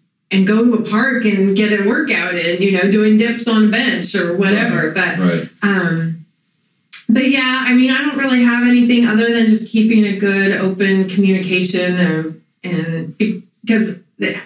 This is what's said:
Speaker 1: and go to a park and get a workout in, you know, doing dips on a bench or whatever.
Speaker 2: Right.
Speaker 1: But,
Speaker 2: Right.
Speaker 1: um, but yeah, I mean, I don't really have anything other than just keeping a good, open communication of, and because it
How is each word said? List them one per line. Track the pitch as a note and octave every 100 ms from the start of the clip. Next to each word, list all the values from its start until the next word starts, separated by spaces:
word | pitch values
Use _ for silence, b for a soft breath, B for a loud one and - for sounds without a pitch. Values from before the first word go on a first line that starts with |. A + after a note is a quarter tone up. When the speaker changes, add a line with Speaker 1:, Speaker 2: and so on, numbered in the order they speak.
| _ _ -
Speaker 1:
and | G3 F#3+
go | A3 B3
to | A3
a | -
park | G#3+ B3+ B3
and | G#3+ G3 G3 G3
get | G#3 G#3
a | G3
workout | - - - F3+ F3
in, | E3 F3+
you | G3
know, | F#3 G3
doing | G#3+ G#3+ G#3+
dips | A#3 A#3 A#3
on | G#3+ G#3+
a |
bench | A3 B3+ F3+ F3+ G3
or | F3 F#3
whatever. | G3 G3+ - D3+ D#3+
Speaker 2:
Right. | G3
Speaker 1:
But, | F3 F3+
Speaker 2:
Right. | F3+ E3+ - -
Speaker 1:
um, | G3+ F#3+ E3+ E3 E3 - - _ _ _ _ _ _ - -
but | A3 C4+
yeah, | C#4 B3+ C4 B3+
I |
mean, | B3 B3+
I | C4+
don't | C#4+ C#4
really | C4+ B3
have | A#3+ A#3+ A#3+
anything | B3 A#3+ A#3+ A#3
other | G#3+ A3+
than | A#3 A3
just | G#3+ -
keeping | A3 A3 A3 G#3
a | F#3+
good, | G3+ G3 G3 G3+
open | F#3+ F#3 G3 F#3+ F#3
communication | G3+ G3 F#3 F3+ F3+ F3+ F3+ F3+ F3+ E3+ D#3+ D#3+
of, | - _ _
and | F3+ D#3+ E3 E3 D#3 -
because | G#3 - - _ - A3 F#3 - _ -
it | G3 -